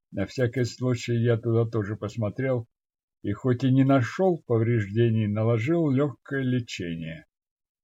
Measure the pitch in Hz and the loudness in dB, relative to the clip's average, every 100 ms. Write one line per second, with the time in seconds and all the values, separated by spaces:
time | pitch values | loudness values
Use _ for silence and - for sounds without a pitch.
0 | _ - 95 - 120 131 120 - 123 120 | _ -6 -4 0 0 0 -4 -2 -2 -2
1 | - 117 120 113 117 113 113 113 101 104 | -2 0 2 2 2 0 0 -2 -4 -6
2 | 101 - 104 92 131 123 113 _ _ _ | -8 -4 -4 -2 -2 -2 -6 _ _ _
3 | _ _ 104 101 127 123 135 131 135 139 | _ _ -6 -2 0 0 2 4 4 4
4 | 117 - 190 170 - 117 113 117 98 107 | 2 0 0 0 0 0 2 0 0 2
5 | 117 113 104 104 113 117 120 170 156 131 | 2 2 0 0 0 0 0 2 2 2
6 | 143 117 - 139 127 127 120 - 87 82 | 0 -4 -6 -4 0 -2 -4 -8 -6 -6
7 | 80 80 - _ _ _ _ _ | -8 -12 -18 _ _ _ _ _